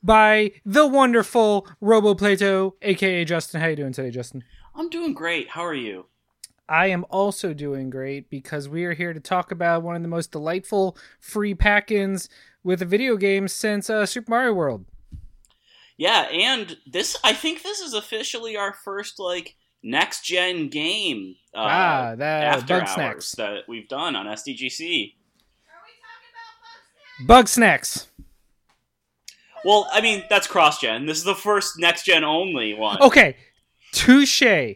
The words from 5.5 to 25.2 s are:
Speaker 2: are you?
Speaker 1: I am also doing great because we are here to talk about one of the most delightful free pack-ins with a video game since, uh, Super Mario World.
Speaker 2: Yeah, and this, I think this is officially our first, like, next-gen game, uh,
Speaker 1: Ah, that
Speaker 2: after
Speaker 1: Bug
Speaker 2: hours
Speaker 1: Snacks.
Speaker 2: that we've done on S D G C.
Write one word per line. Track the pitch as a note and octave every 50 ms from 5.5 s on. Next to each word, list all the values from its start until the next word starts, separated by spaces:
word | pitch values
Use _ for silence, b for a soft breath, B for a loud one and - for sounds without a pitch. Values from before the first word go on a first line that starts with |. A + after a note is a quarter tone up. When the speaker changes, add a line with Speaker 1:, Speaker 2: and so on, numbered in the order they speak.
| - D#3+ E3+
Speaker 2:
are | F3 D#3
you? | C#3 A#2+ G#2+ G2 F#2 F#2 _ _ _ _ _ _ _ - - _ _ _ -
Speaker 1:
I | D#3 D#3+ F3+ F#3+
am | F#3 F3 F3 -
also | - F#3+ G3 G3+ F#3+ - - - D#3
doing | D3 C#3+ C#3+ C#3 C3+ C3 C3
great | C3 C3+ C3 C3+ C#3 C#3 C3 _
because | - C#3 C3 - - D3 C#3 C#3
we | D3 E3 F3
are | F3 E3+
here | D3 F3 F3 E3
to | D#3
talk | - - F#3 F3+ F3 -
about | - E3 F3 E3+ E3+ E3+ E3
one | E3+ E3+
of | E3+
the | E3+ E3+
most | E3+ E3+ E3 -
delightful | - D#3 D3 D#3+ E3+ F#3 F#3+ - - G3+ F#3+ F#3 F3+ b b b b b
free | _ - - G#3+ G#3 G#3 G3
pack-ins | E3+ - G#3 G#3 G#3 G3+ - A3 G#3 G3 G3 G3 F#3 - - b b b b b b _
with | F3+ F#3 F3
a | F#3
video | F3 F#3 G#3+ B3+ C4 A#3
game | G3+ G3 G3 G3 G3 G3 F#3+
since, | - - - G#3+ G#3 G3+ G3 -
uh, | A3 G#3+ G#3 F#3+
Super | - B3 A3+ -
Mario | A3+ A#3 C4 B3
World. | A3 F#3 D#3+ C#3+ A#2+ G#2 F#2 - - - - _ - - - - - - _ _ b b b b b b b b b
Speaker 2:
Yeah, | b D3+ F#3 A3+ G3+ C#3+
and | - D3 E3+ G3+ B3 C4+ A#3+ G#3 E3+ D#3+ - _ C#3
this, | - F3 D#4+ - - - -
I | B3 B3
think | - - D#4+ E4+ -
this | - F#4 G#4 G#4
is | F#4 D#4+ A#3
officially | G#3+ G#3 - - A3 C#4+ - - A#3+ A3+ A3+ A3 G#3
our | G3+ G3 G3+
first, | - - G#3 G3 G3 G#3 - - -
like, | G3 F3+ F3+ F3+ E3+ - _ _ _ _ _ _ -
next-gen | G#2+ B2 D3 F#3 G3+ - - - - E3+ F3+ F3+ F3+ F3+ F3 D#3 C3+
game, | - D3+ D3+ E3 G3 A3 G#3 F3 C3+ G#2+ F#2+ F#2 F#2 _ _ _ -
uh, | G#2+
Speaker 1:
Ah, | A2 G#2+ D3+ F3 F#3 F3 D3+ C3+ B2+ A#2 A2+ A2+
that | C#3 D3+ D#3 D3+ D3+
Speaker 2:
after | - C#3+ - A#2+ C3+ F3+ F3+
Speaker 1:
Bug | E3 -
Speaker 2:
hours | -
Speaker 1:
Snacks. | F3+ D3 B2 G#2+ - - - -
Speaker 2:
that | - A2 G2+ G#2 G2 - -
we've | A#2 A#2 G#2 _
done | C3 C#3 D#3+ F3 C#3
on | G2+ G2 G#2
S | G#2+ A2
D | - C#3+ C3
G | A2+ C3 B2+
C. | - - D#3+ E3+ F3 D3 G2+ G2+ _ _